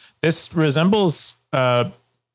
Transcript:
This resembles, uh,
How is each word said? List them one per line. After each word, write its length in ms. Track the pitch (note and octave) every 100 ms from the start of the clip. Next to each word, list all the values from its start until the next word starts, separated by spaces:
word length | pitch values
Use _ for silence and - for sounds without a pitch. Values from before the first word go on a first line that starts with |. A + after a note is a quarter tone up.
| - _
This 320 | - D#3 -
resembles, 840 | E3+ D#3 C#3+ F3+ G#3+ F#3 - - - _
uh, 380 | C3+ B2+ B2 F3+ - _ _ _